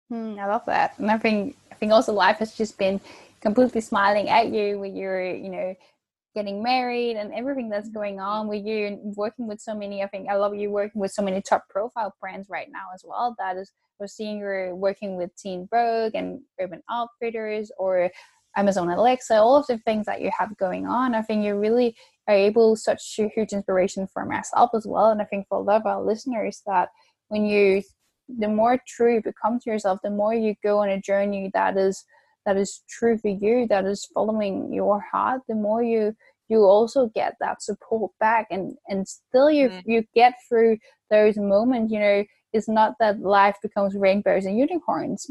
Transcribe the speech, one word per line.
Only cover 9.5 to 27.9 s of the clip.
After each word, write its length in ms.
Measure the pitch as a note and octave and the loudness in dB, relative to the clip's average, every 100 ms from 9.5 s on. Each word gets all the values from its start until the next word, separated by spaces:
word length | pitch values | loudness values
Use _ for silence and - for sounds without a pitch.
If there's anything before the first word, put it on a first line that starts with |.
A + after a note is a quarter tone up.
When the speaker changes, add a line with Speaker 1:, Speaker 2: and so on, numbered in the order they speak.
| G#3 | -10
Speaker 1:
so 140 | - | -10
many, 280 | G#3+ G3+ G3+ | -10 -8 -8
I 60 | G3 | -8
think 200 | G3 F#3+ | -8 -4
I 60 | G3+ | -2
love 180 | G3+ | 0
you 160 | G#3 G#3 | -2 -4
working 300 | G3+ G3+ G#3+ | -4 -4 -4
with 120 | G3 | -4
so 100 | - | -4
many 180 | G3+ F#3+ | -4 -4
top 240 | - G#3+ - | 0 -2 0
profile 440 | F#3+ A#3 A#3+ G3+ - | -6 -6 -6 -8 -8
brands 280 | F#3+ F#3 G3 | -14 -14 -10
right 180 | E3+ - | -10 -10
now 180 | G3 F#3+ | -14 -16
as 80 | F#3 | -18
well. 300 | E3+ G3 A#3+ A3+ | -14 -6 -6 -6
That 180 | F#3+ F#3 | -8 -8
is, 160 | G3 _ _ _ | -10 _ _ _
we're 100 | G3+ | -14
seeing 300 | - G#3+ G#3 | -10 -10 -8
you're 360 | G3+ F#3+ F#3 | -6 -6 -6
working 420 | F3+ G3 G3 G3+ F#3 | -2 -4 -2 -8 -8
with 180 | F3 - | -8 -10
Teen 300 | G3+ F3+ F#3 | -10 -10 -4
Vogue 440 | A#3 A#3 A3+ A3 | 0 0 0 -2
and 260 | G3+ F#3 F3+ - - | -4 -8 -10 -16 -10
Urban 220 | F#3 E3 - | -10 -10 -10
Outfitters 840 | A#3 A#3 _ A#3 A3+ G#3+ G#3+ G#3+ - | -8 -8 _ -8 -6 -6 -6 -8 -6
or 320 | F#3+ F3+ F3+ - - _ _ G3+ | -2 0 0 -4 -18 _ _ -2
Amazon 340 | G3+ F#3+ F3 | 0 0 -2
Alexa, 460 | F3 A#3 B3+ - A3 | 2 2 2 2 4
all 200 | A3 C#4+ | 6 6
of 100 | C#4+ | 4
the 120 | A#3 | -2
things 280 | A#3 A3 G#3 | -2 -2 -4
that 140 | G3+ | -6
you 100 | F#3 F#3+ | -4 -4
have 200 | F#3+ G#3 | -4 -2
going 280 | F#3 F3+ F#3+ | -4 -4 -4
on. 280 | A3 C4 | -2 0
I 80 | A3+ | -2
think 220 | A3 G#3+ | -2 -2
you 140 | G#3 G3+ | -2 0
really 380 | G#3+ A#3+ A#3+ - _ _ - | 2 2 2 -2 _ _ 2
are 80 | |
able, 420 | G3+ G3+ A3 A3+ A3 | 4 4 6 4 4
such 420 | - F#3+ - - | 0 -4 -6 -4
a 100 | G#3+ | -2
huge 240 | - G#3+ | -2 -4
inspiration 540 | G3+ G3+ F#3 F#3+ - G3 | -4 -2 0 0 -2 -8
for 120 | F#3+ | -8
myself 460 | - G3 - - A#3+ | -6 -6 -4 2 4
as 120 | A3+ G#3 | 2 -2
well. 240 | - G#3+ | 2 4
And 100 | G#3+ | 2
I 40 | |
think 220 | G#3 G3+ G3 | -2 -6 -4
for 100 | G3 | -4
a 40 | |
lot 180 | G3 G#3+ | 2 2
of 60 | A3 | 2
our 160 | G3 | -2
listeners, 600 | G3 A3 C#4 A#3 G3 - - | -2 -4 -4 -4 -6 -8 -2
that 220 | F#3 F3 _ _ _ _ | -2 -2 _ _ _ _
when 160 | G#3+ | -2
you, 380 | G#3 G#3 G3+ F#3+ G3 | 0 4 4 4 -2